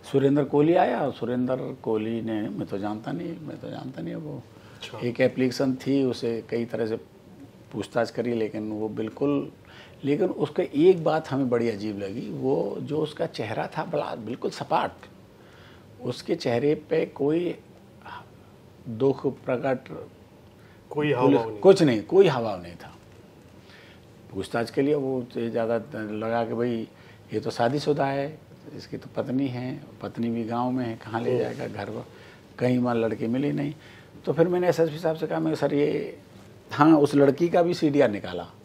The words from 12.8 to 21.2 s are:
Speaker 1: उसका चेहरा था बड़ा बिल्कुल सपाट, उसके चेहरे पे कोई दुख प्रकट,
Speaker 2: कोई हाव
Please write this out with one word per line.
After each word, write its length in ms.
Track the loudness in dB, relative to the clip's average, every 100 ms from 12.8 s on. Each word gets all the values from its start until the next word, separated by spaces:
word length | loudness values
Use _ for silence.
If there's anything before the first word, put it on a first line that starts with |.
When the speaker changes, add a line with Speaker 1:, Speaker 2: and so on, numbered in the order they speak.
| -4 -4
Speaker 1:
उसका 280 | -4 -4 -6
चेहरा 440 | -4 -6 -4 -6 -6
था 80 | -4
बड़ा 300 | -4 -4 -8
बिल्कुल 360 | -8 -6 -6
सपाट, 400 | -8 -2 -2 -2 -8 -20 -20 -20 -20 -20 -20 -20 -20 -20 -10
उसके 340 | -8 -8 -4 -2
चेहरे 400 | 0 2 2 0
पे 300 | 0 0 0
कोई 500 | -2 0 0 -2 -6 -14 -20 -20 -20 -18 -18 -18 -20 -20 -20 -20 -18 -12
दुख 380 | 0 0 2 -2
प्रकट, 800 | -4 -4 -2 -2 -4 -6 -14 -14 -20 -20 -20 -20 -20 -20 -20 -8
Speaker 2:
कोई 240 | -2 2
हाव 100 | 6